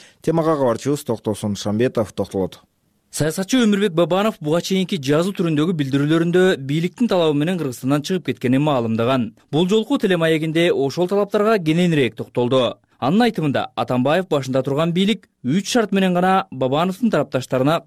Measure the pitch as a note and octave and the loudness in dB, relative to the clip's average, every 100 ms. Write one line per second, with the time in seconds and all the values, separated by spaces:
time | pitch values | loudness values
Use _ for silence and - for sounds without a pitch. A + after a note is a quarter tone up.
0 | - _ - E3 D#3+ D3+ B2+ A2 C3+ D3 | -20 _ -2 0 0 2 0 0 -2 -4
1 | - A2+ A2 G2+ G#2+ G2 G#2+ G#2 B2 - | -4 -4 -4 -4 -4 -4 -4 0 0 0
2 | G2+ - G2 G2 F2+ - _ _ _ _ | -4 -4 -4 -4 -4 -6 _ _ _ _
3 | _ - D3+ D#3 F#3+ C4 A3+ G3+ G#3 D#3+ | _ -4 -4 -4 -2 2 2 2 0 0
4 | E3+ F#3 G#3+ - D3 E3+ - F#3+ F#3 F#3+ | 0 2 0 -4 -2 -2 0 -2 -2 -4
5 | C3 D3 F3+ G3 E3+ D3 D#3+ E3 C#3 C#3 | 0 0 0 -2 -2 0 0 -2 0 0
6 | D3 E3 E3+ F3+ F#3 E3 C3+ D3+ F3 - | 2 2 2 2 2 0 -2 -2 -2 -2
7 | A#3 F#3+ D#3+ C#3+ D#3 F#3 C#3+ A#2 B2+ D3 | 0 2 2 2 0 -2 -4 -4 -2 -2
8 | D3 F#3 - A#2+ B2 C3 D3+ C3+ A#2 A2+ | -2 -4 -4 -4 0 2 2 0 0 0
9 | A#2 C3+ A2 - _ D3 F3+ A3 G#3+ C#4 | 0 0 -2 -8 _ -2 2 0 0 -2
10 | G#3 F3 E3 D#3+ D#3+ D#3+ E3+ B2+ C3+ E3 | 0 0 2 0 0 0 2 2 -2 -2
11 | F3+ G3+ G3+ G#3+ G#3 A3 D#3 E3 F3+ D3+ | -2 -2 0 0 2 0 0 2 2 2
12 | A#2+ - A2+ - B2 C3 A2+ - _ _ | 0 -2 -6 -2 2 2 0 -4 _ _
13 | B2 G3 A#3+ A3 D#3 A#2+ - - A#2 B2 | 0 2 2 0 -2 -2 -4 -6 -2 0
14 | C3 E3+ F#3 D3 C3 C3 C3 C#3 E3+ E3+ | 2 0 0 -2 0 -2 0 -2 0 0
15 | G3 A3+ _ _ B2 F3 F#3+ B3 G#3+ G3 | 0 -2 _ _ -2 -2 0 -2 0 0
16 | F#3+ F3 F#3 F#3+ - C3 C3 C#3+ F3+ F#3 | 2 2 2 2 -2 -4 0 0 -2 -2
17 | A3+ E3 C3+ C3 - B2+ C3+ E3 | 0 0 0 -4 -2 0 2 0